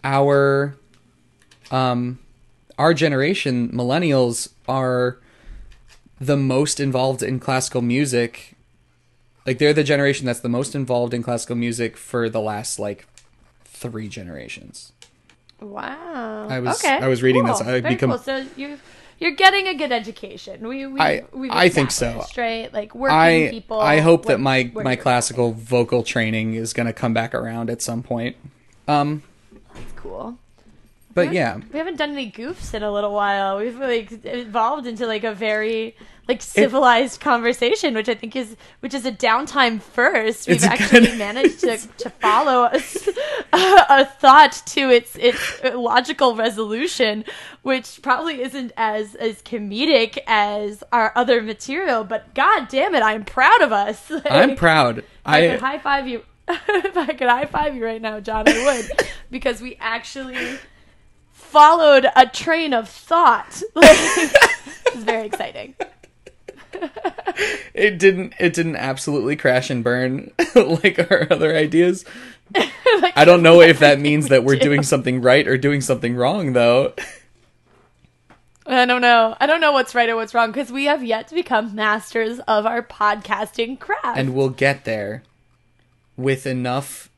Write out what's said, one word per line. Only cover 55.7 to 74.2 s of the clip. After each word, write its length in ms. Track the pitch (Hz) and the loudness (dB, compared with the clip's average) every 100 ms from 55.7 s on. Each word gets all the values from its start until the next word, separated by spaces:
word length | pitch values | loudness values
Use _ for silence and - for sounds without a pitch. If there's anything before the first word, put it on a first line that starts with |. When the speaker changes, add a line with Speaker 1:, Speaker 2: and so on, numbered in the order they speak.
| 285 | -6
Speaker 2:
five 280 | 285 277 262 | -2 -2 -4
you, 160 | 233 - _ | -10 -12 _
<laughs> 120 | - | -8
if 480 | 349 - 415 381 359 | -6 -2 -2 0 -4
I 120 | 285 | -4
could 200 | 277 254 | -2 0
high 160 | 240 294 | 0 0
five 280 | - 302 269 | -4 -4 -4
you 80 | |
right 180 | 226 226 | -8 -8
now, 180 | 220 214 | -10 -10
John, 280 | 208 220 202 | -6 0 2
I 160 | 220 | 2
would, 440 | 262 254 214 - - - | 0 -2 -4 -6 -6 -8
Speaker 1:
<laughs> 160 | - | -14
Speaker 2:
because 280 | 254 269 233 | -6 -6 -6
we 160 | 247 - | -10 -12
actually 800 | - 233 - 269 262 247 247 269 - _ _ _ _ _ _ | -8 -8 -10 -14 -12 -10 -10 -12 -18 _ _ _ _ _ _
followed 760 | _ - 302 294 330 311 269 254 - | _ 0 8 8 8 6 6 6 6
a 120 | 254 | 4
train 480 | - - 320 320 240 | 2 -2 -2 0 -2
of 120 | 220 | -4
thought. 760 | - - 330 320 233 - - 440 | -18 -2 4 4 2 -2 -12 -8
<laughs> 80 | - | 8
Like, 220 | 311 311 320 1047 320 - - - - - 508 | 10 10 6 0 2 4 4 0 -12 -4 -4
it's 180 | 359 | -4
very 220 | 214 226 214 | -6 -6 -6
exciting. 480 | 370 - - 104 - | -8 -10 -12 -18 -14
<laughs> 40 | - _ _ _ - _ - - - 370 339 - - - - - 415 - - | -14 _ _ _ -20 _ -20 -20 -18 -12 -12 -8 -10 -8 -10 -6 -6 -6 -10
Speaker 1:
It 240 | - 208 185 | 0 0 4
didn't, 360 | 196 185 185 - | 2 2 -6 -2
it 140 | 175 | -2
didn't 220 | 170 165 151 | 0 -4 -4
absolutely 600 | 131 131 - 147 117 147 | -6 -6 -4 -2 -2 -2
crash 340 | 139 127 127 | 0 0 0
and 140 | 127 | -4
burn 480 | 117 123 127 131 - - | -2 0 -2 -4 -8 -4
<laughs> 120 | 339 254 | 4 4
like 440 | 165 165 - 170 170 | 4 2 0 0 0
our 160 | - 156 | 2 2
other 240 | 170 160 160 | 0 0 0
ideas. 500 | 151 165 180 185 - - - - _ | 2 2 2 0 -8 -20 -20 -20 _
Speaker 2:
<laughs> 120 | 339 - - - 427 | -4 -4 0 2 4
Like 160 | 359 359 | 2 6
Speaker 1:
I 60 | 156 | 8
don't 180 | 175 | 8
know 180 | 165 170 | 10 10
if 180 | 165 139 | 10 8
that 140 | 147 | 6
Speaker 2:
everything 100 | 139 | 6
Speaker 1:
means 200 | 147 147 | 2 0